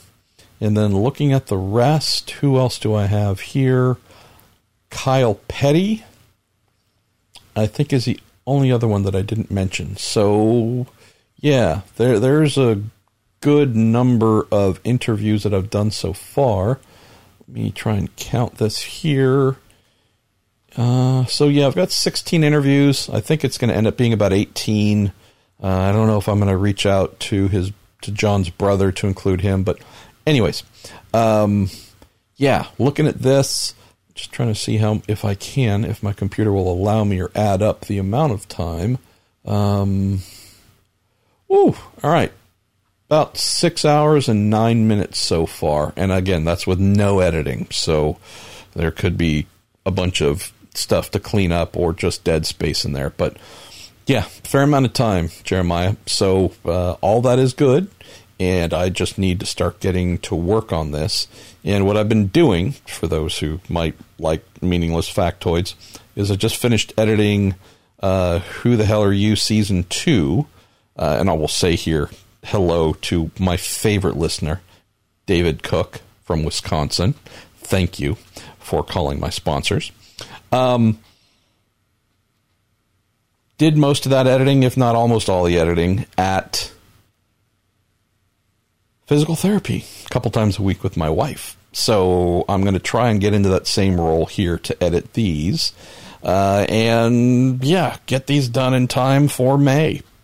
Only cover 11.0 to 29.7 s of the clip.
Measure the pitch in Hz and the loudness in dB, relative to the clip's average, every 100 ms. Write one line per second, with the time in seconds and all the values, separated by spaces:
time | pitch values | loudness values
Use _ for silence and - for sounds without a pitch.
11 | _ _ _ _ 147 135 92 76 - - | _ _ _ _ 0 2 2 -2 -6 -2
12 | 123 107 127 151 151 139 123 104 107 - | 2 2 2 2 2 2 2 0 -4 -14
13 | _ _ _ _ 147 147 139 110 113 117 | _ _ _ _ 2 4 4 2 2 4
14 | 127 117 110 107 - - 98 85 110 123 | 2 4 4 2 2 0 0 -2 -2 -2
15 | - 107 107 107 104 98 95 101 104 - | -2 -2 0 0 0 -2 -2 -2 -2 -4
16 | 95 98 - - 131 98 101 135 _ - | -6 -8 -6 0 0 0 -2 -4 _ -20
17 | - - _ _ - 113 107 - 113 101 | -20 -20 _ _ -16 -8 -8 -6 -4 -2
18 | - - - - 120 - 110 - - - | -4 -10 -6 -4 -4 -2 -4 -4 -10 -6
19 | 160 135 135 135 131 135 _ _ _ _ | -2 0 2 2 0 -2 _ _ _ _
20 | _ _ _ _ _ _ _ - 120 127 | _ _ _ _ _ _ _ -2 0 2
21 | 127 131 123 - 147 143 139 180 185 - | 2 2 0 0 2 4 2 2 -2 -2
22 | - - - 165 147 151 139 139 143 135 | -4 -6 -2 0 2 2 2 4 4 0
23 | - 110 - 156 131 - 117 101 107 - | -4 -4 -2 -2 -2 -2 0 2 0 0
24 | 120 107 101 98 - - - 107 104 104 | 0 2 2 2 0 -6 -2 0 2 2
25 | 101 - _ _ _ _ 95 92 98 107 | 0 -4 _ _ _ _ -2 0 2 2
26 | 110 107 107 101 101 95 104 98 101 98 | 2 2 0 0 2 2 0 0 0 2
27 | 87 - - 101 98 98 92 - _ _ | 0 -6 -4 -2 0 0 -4 -8 _ _
28 | - 101 107 101 85 - 101 98 98 - | -10 -2 0 0 -2 -2 0 2 0 -2
29 | 101 92 98 90 101 95 98 | -4 -2 -2 0 0 0 -2